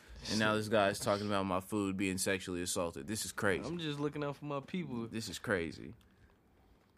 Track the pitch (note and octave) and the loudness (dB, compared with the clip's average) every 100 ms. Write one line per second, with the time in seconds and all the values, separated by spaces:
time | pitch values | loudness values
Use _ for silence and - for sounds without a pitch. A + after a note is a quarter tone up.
0 | - - - G#2 G#2+ G#2+ G#2+ A2 G2 G2+ | -16 -12 -2 2 4 4 4 6 6 4
1 | A#2 G2+ G#2 G2+ G2 F#2 F#2+ G#2+ G2 F#2+ | 2 2 2 2 2 0 0 0 0 0
2 | G2 F#2+ G2+ F#2+ F#2 F2 F2+ G2+ E2+ D2+ | 0 2 2 0 0 -4 -2 0 -2 -2
3 | C#2 G#2+ - - G#2 F2 A2+ F3 D#3+ C#3+ | -6 -6 -6 0 4 4 0 -4 -4 -2
4 | D3 D3 D3 C3+ D3 C#3+ C3+ F#3 D3+ A#2+ | -2 -2 -6 -6 -6 -6 -4 -6 -4 -4
5 | A2+ A2 G#2+ E2 - G2 E2 - A#1+ - | -4 -6 -6 -6 0 0 0 -6 -12 -14
6 | - - - - _ _ - - _ | -20 -20 -20 -20 _ _ -20 -20 _